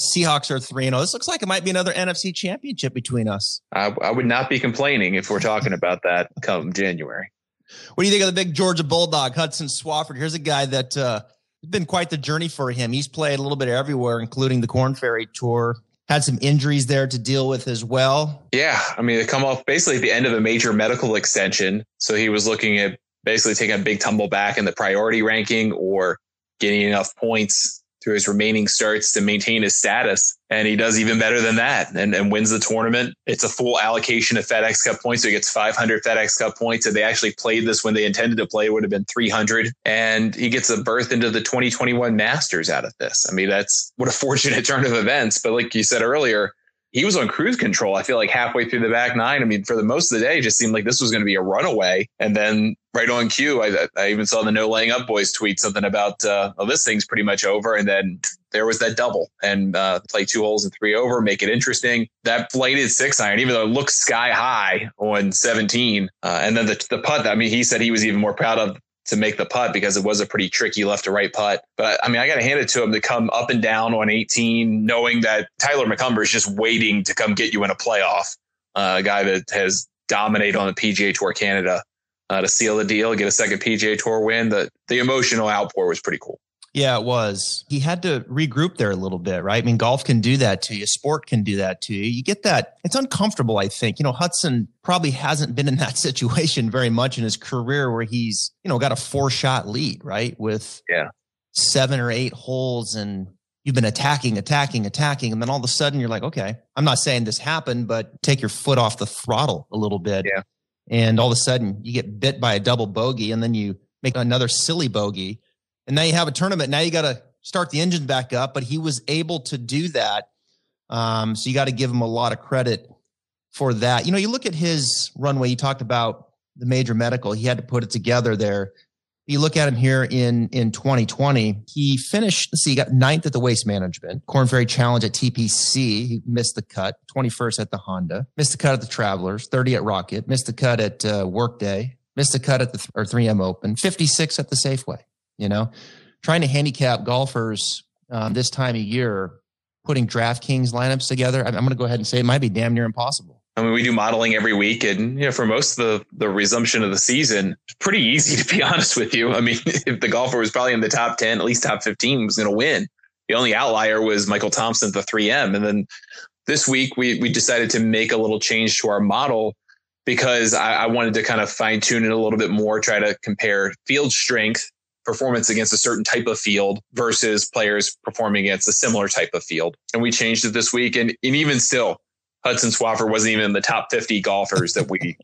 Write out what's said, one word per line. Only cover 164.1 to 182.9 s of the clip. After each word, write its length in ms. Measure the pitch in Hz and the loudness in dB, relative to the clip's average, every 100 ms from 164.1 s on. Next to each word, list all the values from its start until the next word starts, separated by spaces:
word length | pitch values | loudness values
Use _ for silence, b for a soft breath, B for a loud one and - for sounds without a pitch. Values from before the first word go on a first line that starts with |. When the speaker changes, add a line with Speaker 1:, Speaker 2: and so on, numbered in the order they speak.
| 104 101 | 0 0
Speaker 2:
Michael 220 | 104 104 | 0 0
Thompson 380 | - 113 113 107 | 0 0 0 0
at 60 | |
the 80 | 98 | -2
three 280 | - 110 107 | -2 0 2
M. 220 | 139 107 98 | 2 2 0
And 80 | |
then 220 | 104 104 98 B B B B _ - | 0 0 -4 B B B B _ -2
this 220 | 147 - | 0 2
week, 280 | 131 131 - | 0 0 0
we, 220 | 123 117 | 0 0
we 120 | 120 | 0
decided 380 | 120 - 120 113 | 0 2 2 2
to 100 | 113 | 2
make 320 | 113 110 113 | 2 2 2
a 40 | 117 | 0
little 220 | 110 107 | 0 0
change 400 | - 113 110 - | 0 0 0 0
to 80 | 110 | 0
our 120 | 101 | 2
model 560 | 101 110 139 113 107 107 b b _ _ | 2 2 0 0 -2 -6 b b _ _
because 480 | - 120 131 120 113 | -4 0 2 2 2
I, 200 | 113 113 | 2 2
I 120 | 87 113 | 2 2
wanted 280 | 117 113 | 2 2
to 80 | 107 | 0
kind 160 | 107 113 | 0 0
of 100 | 104 | 0
fine 300 | - 110 110 | 0 0 2
tune 240 | - 117 | 2 2
it 60 | 110 | 2
a 60 | 113 | 2
little 220 | 110 110 | 2 2
bit 120 | 101 | 2
more, 300 | 104 107 107 | 2 2 2
try 180 | 113 104 | 2 2
to 180 | 104 95 | 2 0
compare 500 | - 98 107 101 95 - - | -4 -2 0 2 0 -4 -2
field 260 | 135 139 | 0 2
strength 580 | - - 120 107 117 - _ _ _ | 0 0 2 0 -2 -6 _ _ _
performance 440 | - 110 131 120 - | -6 -2 0 2 2
against 240 | 110 110 | 0 2
a 40 | 107 | 2
certain 260 | 123 110 | 0 0
type 240 | 107 120 117 | 0 0 0
of 140 | 107 | -2
field 400 | 107 101 98 104 - | 0 2 2 -2 -6
versus 540 | - 117 110 113 104 - | -2 0 2 2 0 0
players 440 | 120 107 104 104 - | 0 0 0 -2 -6
performing 440 | - - 110 101 98 | -10 -4 0 2 0
against 200 | 95 - | 0 0
a 60 | |
similar 340 | - 123 113 101 | 0 0 0 0
type 240 | - 82 | 0 -2
of 120 | 85 | -4
field. 320 | - 80 85 - - | -4 -4 -4 -6 -6
And 100 | 117 | -2
we 80 | 120 | 0
changed 340 | 117 117 113 | 0 0 0
it 100 | 117 | 0
this 180 | 113 - | 0 0
week. 240 | 123 123 120 | 0 0 0
And, 140 | 117 | 0
and 260 | - 131 143 | -2 -2 0
even 240 | 156 131 | 2 2
still, 380 | - 127 107 82 _ _ _ _ | 2 0 0 -4 _ _ _ _
Hudson 260 | 127 120 117 | -2 0 0
Swafford 400 | 107 113 | 0 0